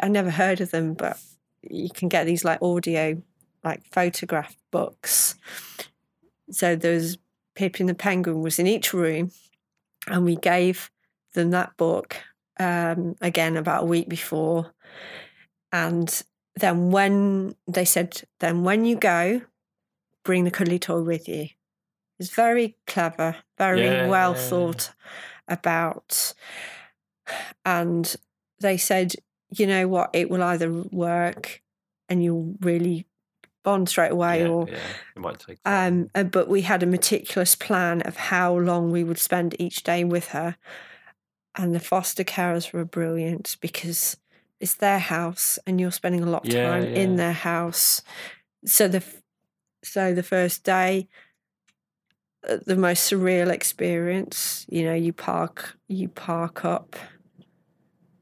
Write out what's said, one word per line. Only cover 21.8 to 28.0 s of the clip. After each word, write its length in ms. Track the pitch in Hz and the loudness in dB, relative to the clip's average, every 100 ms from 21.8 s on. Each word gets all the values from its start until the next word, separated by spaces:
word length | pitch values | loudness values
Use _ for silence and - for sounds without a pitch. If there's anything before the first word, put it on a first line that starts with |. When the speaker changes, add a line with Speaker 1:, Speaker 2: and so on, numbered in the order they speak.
| _ _ _ - | _ _ _ -12
Speaker 1:
It's 100 | 180 | -2
very 480 | - 233 240 226 - - | 2 4 4 0 -4 -6
clever, 500 | 190 165 - 165 - - - | -2 -2 0 -4 -4 -10 -2
very 240 | 190 185 | 2 2
Speaker 2:
Yeah, 220 | 185 175 175 | 2 2 2
Speaker 1:
well 260 | 185 180 | 4 2
Speaker 2:
yeah, 40 | 175 | 0
yeah. 80 | - | -2
Speaker 1:
thought 420 | 180 170 170 - - - - - - - | 0 0 -2 -8 -10 -20 -18 -18 -14 -6
about. 840 | 175 175 165 165 - - - - - - - - - - _ _ _ - - - - | -4 0 0 -2 -6 -6 -4 -4 -8 -16 -16 -16 -18 -20 _ _ _ -12 -10 -12 -4
And 500 | 190 175 175 170 | 0 0 0 0